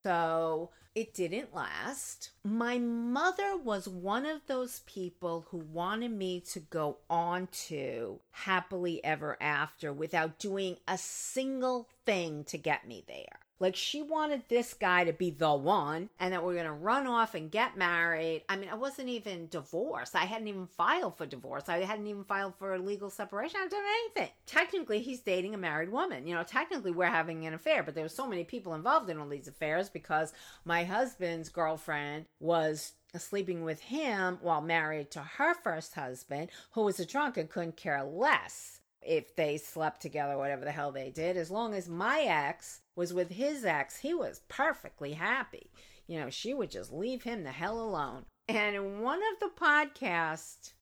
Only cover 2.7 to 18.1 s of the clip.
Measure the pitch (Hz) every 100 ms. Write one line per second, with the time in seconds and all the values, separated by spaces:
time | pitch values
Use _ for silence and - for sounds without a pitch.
2.7 | 247 240 233 233 254 349 370 403 392 262
3.7 | 202 196 180 185 226 294 311 - 262 247
4.7 | - - 196 180 - 175 170 165 175 156
5.7 | 160 180 214 240 214 185 175 175 185 151
6.7 | 165 147 - _ 170 170 180 185 - -
7.7 | 156 135 117 113 110 _ - - 185 180
8.7 | 190 175 165 151 151 151 - 147 143 156
9.7 | - 151 143 156 175 160 - 202 196 190
10.7 | 175 - 185 - - - 262 262 269 254
11.7 | 247 233 _ - 196 165 151 147 156 156
12.7 | 143 - 104 - 65 - - _ _ 190
13.7 | 185 - 294 302 311 302 277 - 240 233
14.7 | - 190 180 170 151 180 143 160 143 143
15.7 | 202 143 160 202 - 185 185 175 175 165
16.7 | 147 190 254 269 233 226 175 156 208 240
17.7 | 202 175 170 170